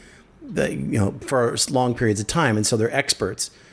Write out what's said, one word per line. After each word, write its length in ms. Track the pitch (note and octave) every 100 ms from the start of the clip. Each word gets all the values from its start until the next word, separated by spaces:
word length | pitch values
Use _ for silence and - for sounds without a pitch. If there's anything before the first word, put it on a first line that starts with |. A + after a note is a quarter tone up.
| - - - - D4
the, 240 | F#3 -
you 280 | - - A#2+
know, 160 | G2 -
for 320 | - C3 A#2+
s-, 180 | - -
long 240 | C3 B2 A#2+
periods 240 | A#2 G#2
of 60 | G#2+
time." 280 | E3+ C#3+ G#2+
And 120 | G#2
so 100 | A2+
they're 180 | A2+ C3+
experts. 540 | - - F#2+ - - - -